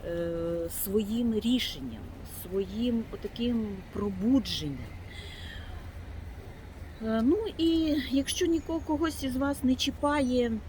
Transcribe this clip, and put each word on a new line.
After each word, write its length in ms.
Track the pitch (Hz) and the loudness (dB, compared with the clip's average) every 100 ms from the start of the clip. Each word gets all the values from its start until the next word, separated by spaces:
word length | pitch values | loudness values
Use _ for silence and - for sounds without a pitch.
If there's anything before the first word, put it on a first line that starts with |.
| 170 | -4
е, 640 | 170 170 170 165 170 170 - | -2 -2 0 -2 -2 -4 -4
своїм 500 | 196 202 202 226 240 | 0 2 2 2 2
рішенням, 680 | 220 220 247 - - 127 110 - - - - | 2 2 2 0 -4 -8 -8 -10 -12 -12 -10
своїм 600 | 175 190 190 202 247 233 220 | -4 -2 -2 0 0 0 -2
отаким 680 | - 208 - 240 233 214 190 - | -8 -8 -2 0 0 -2 -6 -8
пробудженням. 1000 | 196 202 185 208 269 - - 151 131 117 - - - - - - - - - - - - - - - - - - - - - 220 | -4 -2 0 4 4 2 -4 -4 -6 -8 -10 -12 -12 -12 -12 -10 -10 -10 -10 -10 -12 -10 -10 -10 -12 -12 -14 -14 -14 -14 -6 0
Е, 160 | 220 | 4
ну 160 | 233 403 440 - | 6 4 2 2
і 400 | 330 330 311 294 254 | 4 6 4 2 4
якщо 340 | 262 269 - 349 | 2 2 2 4
нікого, 340 | 330 - 330 | 2 2 -4
когось 440 | - 302 320 - | 0 2 2 0
із 120 | 269 254 | -2 0
вас 280 | 277 285 | 0 2
не 120 | 254 254 | 4 4
чіпає 760 | - - 285 294 254 247 240 220 | 2 2 2 4 4 4 4 0